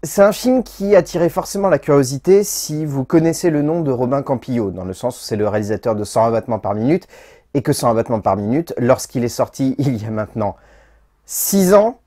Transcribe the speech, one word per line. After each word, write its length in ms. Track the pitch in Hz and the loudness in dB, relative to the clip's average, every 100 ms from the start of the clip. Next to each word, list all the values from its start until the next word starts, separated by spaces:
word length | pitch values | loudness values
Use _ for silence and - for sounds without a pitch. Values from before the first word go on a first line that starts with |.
c'est 220 | 156 - | -6 4
un 80 | 202 | 4
film 320 | 202 247 254 | 4 0 0
qui 320 | - - 196 202 | 0 -6 4 4
attirait 340 | 170 175 170 | 4 0 0
forcément 400 | 170 165 196 196 | -2 -6 -2 0
la 80 | 147 | 0
curiosité 640 | - 143 131 135 - 196 | 2 2 2 -2 4 4
si 420 | 202 - - 151 156 | 4 -6 -6 -6 -4
vous 180 | 139 | -4
connaissez 480 | 131 165 160 160 180 | 2 2 2 0 0
le 100 | 151 | 0
nom 200 | 147 170 | 0 0
de 100 | 156 | -2
Robin 320 | 123 123 139 | -2 0 -2
Campillo, 480 | 139 131 - 120 101 | -2 -4 -2 -2 -2
dans 120 | 90 | -4
le 100 | 92 | -8
sens 280 | 92 123 - | -6 -6 -8
où 20 | |
c'est 120 | - 107 | -8 -2
le 120 | 104 | -2
réalisateur 460 | 104 104 107 120 | -2 -2 -4 -2
de 100 | 107 | -4
Cent 200 | 104 - | -2 0
vingt 80 | 113 | 2
battements 260 | 113 107 110 | 0 -2 -6
par 160 | 95 | -4
minute, 340 | 104 117 175 - - - - _ | -2 0 0 -4 -20 -20 -20 _
et 80 | 143 | -4
que 100 | 143 | -2
Cent 180 | 143 127 | 0 0
vingt 40 | |
battements 280 | 113 113 113 | 0 0 -2
par 140 | 98 98 | 0 -2
minute, 380 | 101 135 170 - | 0 -2 -4 -4
lorsqu'il 440 | 120 131 - 131 | 2 2 0 -4
est 60 | 120 | -4
sorti 460 | - 120 - 135 127 | -2 -6 -2 -4 0
<laughs> 20 | |
il 240 | 139 117 | -2 -2
y 60 | 110 | -6
a 20 | |
maintenant 460 | 110 104 117 104 - _ _ _ _ _ _ _ | -6 -6 -4 -4 -6 _ _ _ _ _ _ _
six 480 | - - 196 185 202 | -8 -2 2 4 4
ans 240 | 214 254 | 4 -2